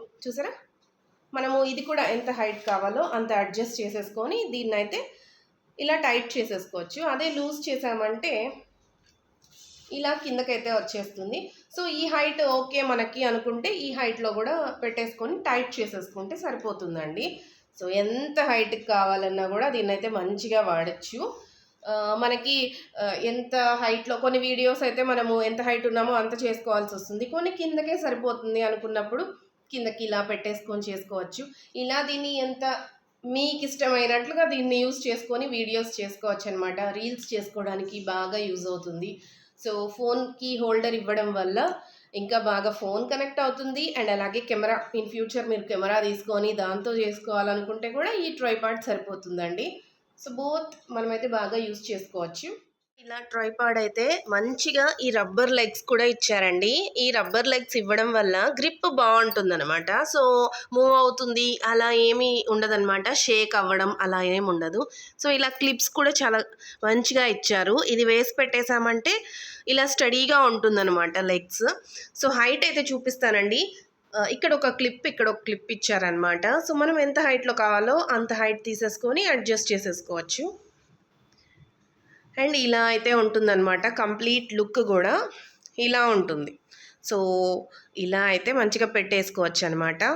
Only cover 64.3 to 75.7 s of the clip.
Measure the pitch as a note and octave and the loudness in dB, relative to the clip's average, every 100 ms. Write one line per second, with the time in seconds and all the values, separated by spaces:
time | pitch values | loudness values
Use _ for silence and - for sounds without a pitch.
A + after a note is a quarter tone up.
64.3 | F#3+ G3 E3+ E3 G3 C#4+ - - - D4 | 2 2 0 -2 -2 -4 -6 -18 -6 0
65.3 | C4+ C4 C4 C4+ B3 - - C#4+ D4 C4 | 2 2 0 0 0 -2 2 2 2 2
66.3 | A3 - - - - G#3+ A#3 A#3+ C4 B3 | 2 -2 -10 -20 -4 2 2 4 2 2
67.3 | G3 - G3+ F#3 B3 - A#3 A#3 A#3 A#3+ | 0 0 2 4 2 2 2 4 4 4
68.3 | - B3+ B3 A#3+ A#3+ A#3 A#3 D#4+ G#4+ - | 0 0 0 0 2 2 2 0 -2 -4
69.3 | - - - - C4+ C#4 - B3 B3 C4 | -16 -16 -10 0 2 2 2 2 4 4
70.3 | C#4+ B3+ A3+ A3 G#3 F#3+ F3 E3+ F#3 F#3+ | 6 6 6 4 4 4 4 2 0 0
71.3 | F3+ F3+ - A#3+ - - - - - C4+ | 0 -2 -2 0 -2 -8 -18 -16 -2 0
72.3 | B3 A#3+ D4 E4+ D4 C#4+ C4 B3+ B3+ A#3 | 4 4 4 2 2 0 -2 -2 0 2
73.3 | G#3 G3+ A#3+ G4+ - - _ _ G#3+ G3+ | 4 4 2 -2 -6 -20 _ _ -4 -2
74.3 | C4 E4 C#4+ C4 B3 B3 B3 D4+ - A3 | 0 2 2 2 0 -2 -2 -6 0 0
75.3 | G#3+ - G3 - | 0 -4 -6 -6